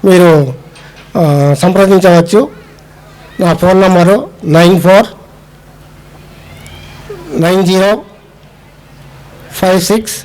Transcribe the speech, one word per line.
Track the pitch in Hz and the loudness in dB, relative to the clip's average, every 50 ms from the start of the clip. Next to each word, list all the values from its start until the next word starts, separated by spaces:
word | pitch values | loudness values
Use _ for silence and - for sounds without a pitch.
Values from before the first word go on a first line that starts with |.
| - | 2
మీరు, | 196 185 180 180 170 160 147 139 131 131 - - - - - - - - - - - - | 2 2 4 4 4 2 2 0 -4 -8 -14 -18 -20 -20 -20 -20 -20 -20 -20 -20 -10 -4
ఆ, | - 170 151 143 143 143 143 143 - | -4 -2 -2 0 0 0 -2 -2 0
సంప్రదించవచ్చు. | - 180 185 196 196 190 196 185 175 185 175 170 170 - - 214 277 294 - - - - - - - - - - - - - - - - - - | -2 -2 2 2 2 2 2 2 2 4 2 2 2 2 0 -2 -2 -2 -8 -20 -20 -20 -20 -20 -20 -20 -20 -20 -20 -20 -20 -20 -20 -20 -10 -6
నా | 185 170 160 | -4 -2 -2
ఫోన్ | 170 175 180 185 190 | 0 0 0 2 2
నంబరు | 190 190 185 175 175 180 196 233 - - - - - | 2 2 2 2 2 2 0 -2 -2 -10 -16 -14 -6
నైన్ | 160 151 165 175 175 196 170 | -2 0 2 2 2 2 2
ఫోర్ | 139 180 190 202 226 - - - - - - - - - - - - - - - - - - - - - - - - - - - - - - - - - - - - - - - - - - - - - 139 135 | 2 2 2 2 2 0 -8 -20 -20 -20 -20 -20 -20 -20 -20 -20 -20 -20 -20 -20 -20 -20 -20 -20 -20 -20 -20 -20 -20 -20 -20 -20 -20 -20 -20 -20 -20 -20 -20 -20 -20 -20 -20 -20 -20 -20 -20 -20 -16 -10 -6 -4
నైన్ | 160 170 185 190 190 | -2 -2 0 0 0
జీరో | 170 190 185 190 202 214 - - - - - _ _ _ _ - - _ - - - _ - _ _ - - - - - - - - - - - - - - | 0 0 0 0 0 -2 -4 -6 -20 -20 -20 _ _ _ _ -20 -20 _ -20 -20 -20 _ -20 _ _ -20 -20 -20 -20 -20 -20 -20 -20 -20 -20 -20 -20 -10 -6
ఫైవ్ | - 185 185 190 | -4 -2 -2 -2
సిక్స్ | 185 - 208 220 220 - - - | -2 -4 -4 -4 -4 -10 -16 -16